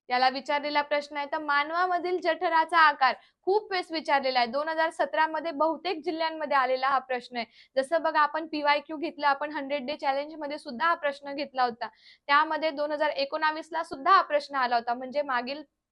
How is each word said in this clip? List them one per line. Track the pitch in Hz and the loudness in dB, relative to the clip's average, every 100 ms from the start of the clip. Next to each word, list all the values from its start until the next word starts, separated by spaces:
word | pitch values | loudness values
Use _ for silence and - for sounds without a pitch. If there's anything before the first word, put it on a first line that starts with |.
| - | -4
याला | 247 262 | 2 2
विचारलेला | 262 - 294 294 294 | 0 -2 -2 0 0
प्रश्न | 294 294 285 294 | 0 -2 -2 -8
आहे. | 285 | -4
तर | 311 | -4
मानवामधील | 294 285 302 339 370 349 359 359 | 0 0 2 0 0 0 0 0
जठराचा | 359 320 349 330 320 339 | 0 0 2 2 4 6
आकार | 311 285 262 - - _ | 6 6 2 2 -8 _
खूप | 359 415 427 | 0 0 0
वेळेस | 370 - | -4 -2
विचारलेला | 320 311 277 262 262 | -4 0 2 2 2
आहे. | 240 | 2
दोन | 277 311 | 0 -2
हजार | 320 330 | 0 0
सतरा | 339 302 311 320 | 0 0 2 0
मध्ये | 311 330 | 0 -4
बहुतेक | 285 320 320 349 320 | 0 0 0 -4 -4
जिल्ह्यांमध्ये | 339 320 320 320 294 277 | -4 -2 -2 -4 0 2
आलेला | 254 262 262 | 2 2 2
हा | 269 | 0
प्रश्न | 262 247 247 240 | 0 -6 -6 -8
आहे. | 226 - _ 262 | -8 -12 _ -4
जसं | 262 330 | 0 0
बघा, | 320 302 | 2 2
आपण | 294 311 320 | 2 0 -6
पीवायक्यू | 302 285 294 285 311 | -2 2 0 -2 -8
घेतलं, | 302 277 285 | -8 -2 0
आपण | 277 294 | 0 -2
हंड्रेड | 294 269 294 247 | -6 -4 -4 -4
डे | 302 | -4
चॅलेंज | 285 269 302 | -2 -2 -4
मध्ये | 320 285 294 | -8 -8 -8
सुद्धा | 294 240 330 | -10 -2 0
हा | |
प्रश्न | 330 294 277 285 | 0 -2 -4 -8
घेतला | 277 277 262 | -8 -4 0
होता. | 247 233 220 - - _ - | -2 -2 -10 -12 -20 _ 2
त्यामध्ये | 285 320 311 320 | 4 4 0 -2
दोन | 285 294 | -2 -2
हजार | 302 302 | 0 -2
एकोणावीस | - 277 311 311 311 320 | -2 -4 0 -2 -2 -6
ला | 330 | -6
सुद्धा | 320 269 320 | -6 -2 4
हा | 381 | 4
प्रश्न | - 294 285 277 | 4 0 -2 -2
आला | 240 240 | 0 0
होता. | 240 | 0
म्हणजे | 247 262 285 | -4 -4 -4
मागील | 285 247 247 294 294 _ _ | -2 -2 -4 -8 -12 _ _